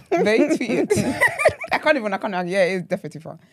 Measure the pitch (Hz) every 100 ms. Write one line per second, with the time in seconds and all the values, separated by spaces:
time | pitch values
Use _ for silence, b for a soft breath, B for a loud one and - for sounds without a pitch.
0 | - 349 202 226 285 311 - - - 403
1 | - - 906 659 605 - - - 302 294
2 | 214 190 220 180 180 196 180 185 165 175
3 | 151 147 151 151 _